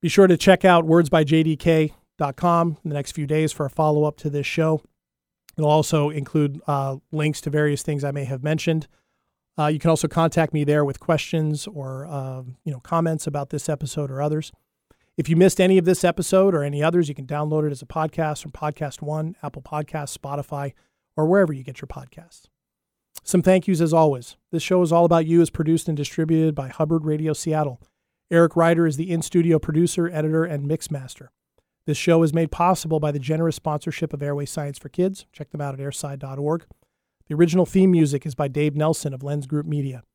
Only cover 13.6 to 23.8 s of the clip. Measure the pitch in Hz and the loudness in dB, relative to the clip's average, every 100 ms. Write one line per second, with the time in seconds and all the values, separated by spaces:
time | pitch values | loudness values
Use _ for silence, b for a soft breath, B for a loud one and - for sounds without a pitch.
13.6 | - 151 143 - 143 135 147 151 156 _ | -6 -6 -6 -6 -6 -4 -2 -2 -6 _
14.6 | _ _ _ _ _ - 147 165 185 - | _ _ _ _ _ -8 0 6 6 6
15.6 | 185 190 175 185 175 165 - 190 196 170 | 4 4 4 2 2 0 2 4 4 2
16.6 | 143 143 156 170 151 139 131 147 151 156 | -2 0 0 2 0 -4 -8 -6 -2 -2
17.6 | 151 139 - 160 156 - 151 147 151 - | -2 -4 -8 -4 -4 -2 -4 -4 -12 -8
18.6 | 151 - 147 - 147 156 160 185 147 139 | -8 -6 -10 -8 -8 -6 -6 -8 -12 -14
19.6 | 131 151 151 156 143 - 139 143 143 143 | -10 -8 -8 -8 -10 -12 -10 -10 -8 -8
20.6 | 139 - _ _ _ - 156 190 180 139 | -8 -12 _ _ _ -2 2 4 2 -2
21.6 | 127 131 135 - 127 - 170 - _ _ | -12 -16 -14 -16 -16 -20 -20 -20 _ _
22.6 | _ _ _ _ _ - - 190 185 190 | _ _ _ _ _ -18 -2 2 4 4
23.6 | 185 175 | 2 0